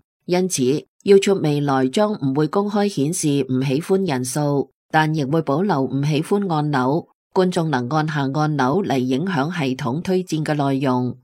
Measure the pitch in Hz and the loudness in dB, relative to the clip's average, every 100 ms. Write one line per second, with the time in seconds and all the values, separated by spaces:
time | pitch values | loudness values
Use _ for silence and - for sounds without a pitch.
0 | _ _ - 175 185 - 123 147 - _ | _ _ -2 0 0 0 0 0 -4 _
1 | 196 196 196 196 151 147 143 135 131 165 | 4 6 6 2 2 2 2 2 2 2
2 | 214 214 135 135 156 196 208 208 202 202 | 0 0 -2 0 0 0 0 0 0 0
3 | 139 180 151 143 - 127 143 135 - 190 | -2 -2 0 0 0 0 0 -2 0 0
4 | 190 127 127 151 147 143 - _ _ 156 | 0 -2 -2 -2 0 0 -4 _ _ 0
5 | 156 156 135 165 160 139 202 151 135 135 | 2 0 0 0 0 0 0 0 -2 -2
6 | 143 143 - 202 196 156 151 143 127 156 | 0 0 0 -2 0 -2 0 0 0 -2
7 | - _ _ - 185 180 160 135 120 156 | -4 _ _ 0 0 0 -2 -2 -2 -2
8 | 156 151 135 143 151 147 127 170 196 135 | -2 -2 -2 0 0 0 0 0 0 0
9 | 127 131 185 170 147 175 135 131 127 143 | 0 -2 -2 -2 -2 -2 -4 -4 -4 -4
10 | 185 185 180 156 151 151 139 135 139 123 | -2 -2 -2 -4 -2 -2 0 0 0 0
11 | 123 117 | -2 -6